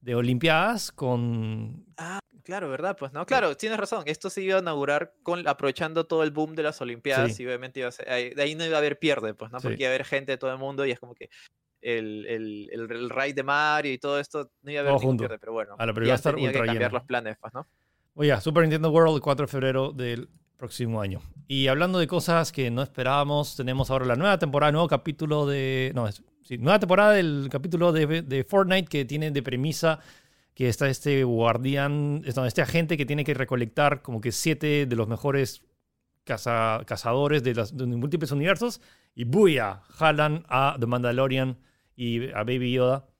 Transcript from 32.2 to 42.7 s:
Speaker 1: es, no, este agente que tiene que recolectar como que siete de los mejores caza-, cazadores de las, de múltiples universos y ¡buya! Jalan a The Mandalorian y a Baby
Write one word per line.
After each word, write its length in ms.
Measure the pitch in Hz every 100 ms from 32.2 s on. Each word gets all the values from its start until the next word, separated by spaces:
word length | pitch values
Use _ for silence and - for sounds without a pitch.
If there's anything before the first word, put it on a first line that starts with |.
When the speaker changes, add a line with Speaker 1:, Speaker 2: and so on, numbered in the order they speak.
| 147
Speaker 1:
es, 100 | 127
no, 80 | 127
este 160 | -
agente 320 | 160 165 165 160
que 80 | 131
tiene 200 | 143 143
que 80 | 131
recolectar 640 | 131 127 117 - 143 139
como 200 | - 117
que 100 | 113
siete 540 | 110 - 151 151 147 139
de 100 | 120
los 140 | 110
mejores 520 | 113 143 139 131 - _ _ _ _ _ _
caza-, 580 | - 117 123 117 113 110 120
cazadores 560 | 110 - 123 143 151
de 100 | 123
las, 220 | 117 113 139
de 100 | 127
múltiples 460 | 120 139 160 151
universos 480 | 143 156 196 240 - _ _ _
y 120 | - 120
¡buya! 560 | 156 202 143 107 95 _
Jalan 560 | - 156 151 151 151 -
a 300 | 127 139 143
The 60 | 117
Mandalorian 720 | 123 123 120 135 131 131 123 _ _ _ -
y 320 | 120 117 127
a 120 | 104
Baby 280 | 110 127 123